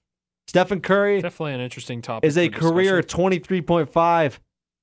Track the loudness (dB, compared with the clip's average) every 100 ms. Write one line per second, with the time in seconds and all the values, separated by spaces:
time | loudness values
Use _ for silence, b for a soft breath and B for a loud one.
0 | _ _ _ _ -2 0 2 -2 0 2
1 | 2 0 -4 -8 -8 -6 -8 -10 -12 -10
2 | -8 -2 0 2 0 0 0 2 2 2
3 | 0 0 0 0 -2 -4 0 0 0 2
4 | 2 2 0 -4 _ _ _ _